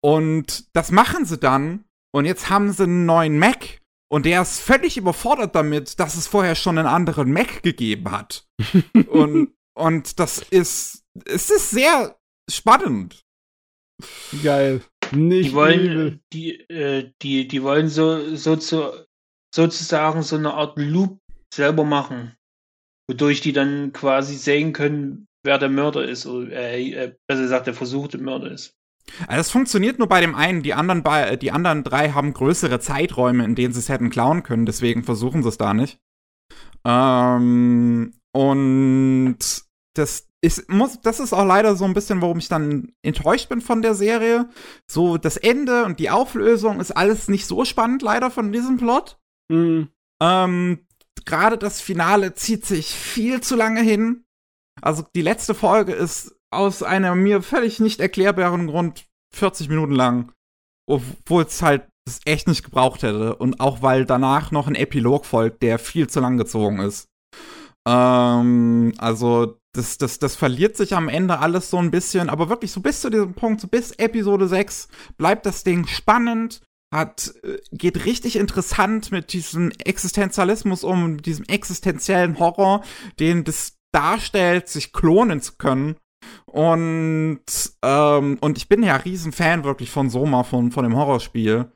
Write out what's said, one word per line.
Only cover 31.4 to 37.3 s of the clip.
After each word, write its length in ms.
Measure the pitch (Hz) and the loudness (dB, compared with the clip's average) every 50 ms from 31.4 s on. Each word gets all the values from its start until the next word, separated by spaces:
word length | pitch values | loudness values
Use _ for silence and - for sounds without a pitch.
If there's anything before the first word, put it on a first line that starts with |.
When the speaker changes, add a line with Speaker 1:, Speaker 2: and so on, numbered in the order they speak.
| - 107 | -4 -2
Speaker 1:
anderen 320 | 95 147 175 180 156 151 | -2 0 0 0 0 0
drei 280 | 127 - 131 139 151 151 | -2 -2 0 0 0 0
haben 220 | 139 143 143 147 | 0 -2 -2 -2
größere 460 | 135 - 131 143 175 - - 139 123 120 | -2 0 0 2 2 2 0 -2 -2 -2
Zeiträume, 680 | - - 143 139 165 175 - 127 123 123 123 123 117 | -4 -4 -2 -2 -2 -2 0 0 2 4 4 2 2
in 120 | 107 117 | 2 0
denen 180 | 127 123 127 127 | 0 0 -2 -2
sie 60 | 123 | -4
es 80 | 117 - | -4 -4
hätten 220 | 139 127 120 120 | -2 -2 -2 -2
klauen 340 | - - 117 135 160 175 - | 0 0 2 2 2 0 -2
können, 200 | - 120 113 117 | -2 -2 0 0
deswegen 380 | 107 104 - 127 120 117 117 | 0 -2 0 -2 0 0 -2
versuchen 400 | 120 - 120 104 117 127 143 165 | -2 -4 -4 -2 -2 -2 -2 0
sie 60 | 120 113 | -2 -2
es 100 | 104 - | -2 -2
da 160 | 104 104 101 | -2 0 2
nicht. 240 | 107 135 - - _ _ _ _ _ _ _ _ _ _ _ - - - - - - _ | 0 0 -2 -4 _ _ _ _ _ _ _ _ _ _ _ -20 -20 -20 -20 -20 -8 _
Ähm, 1300 | 120 120 123 135 135 127 127 123 123 | 0 2 4 4 4 4 4 4 2